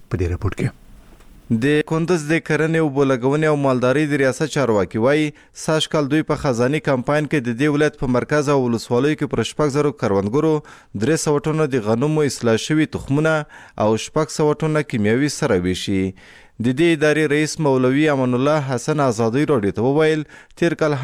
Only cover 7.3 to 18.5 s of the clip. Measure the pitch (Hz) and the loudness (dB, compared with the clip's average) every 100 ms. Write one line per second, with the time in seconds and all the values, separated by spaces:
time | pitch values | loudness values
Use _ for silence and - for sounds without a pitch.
7.3 | 156 120 117 151 143 151 147 135 123 - | -2 -2 -2 0 2 0 -2 -2 0 0
8.3 | 151 139 143 123 113 - 120 139 151 143 | -2 2 0 2 -2 -2 0 0 -2 -4
9.3 | - 110 - 151 135 147 143 117 98 98 | -4 -4 -2 -2 0 -2 0 0 0 0
10.3 | 131 156 151 - - - 101 117 156 - | 0 0 0 -4 -20 -14 -4 -2 0 0
11.3 | 147 156 156 156 127 104 113 147 156 143 | -2 0 -2 0 -2 0 0 0 0 -2
12.3 | - 113 113 - 156 151 - - 139 156 | 0 0 0 0 0 0 -4 -2 0 2
13.3 | 160 151 - - - 107 110 - 151 156 | 0 -4 -14 -14 -2 0 0 -2 -4 -2
14.3 | - 151 147 160 151 147 131 104 117 143 | 0 0 0 0 -2 -2 0 2 2 0
15.3 | - 147 98 90 90 - 95 95 95 - | -2 0 0 0 -2 -2 -2 -2 -6 -18
16.3 | - - - 113 131 170 160 151 151 156 | -20 -20 -4 -2 2 2 2 2 2 2
17.3 | 147 151 - 151 131 127 135 151 139 127 | 0 -2 -2 0 2 2 2 2 2 0
18.3 | 123 139 | 0 2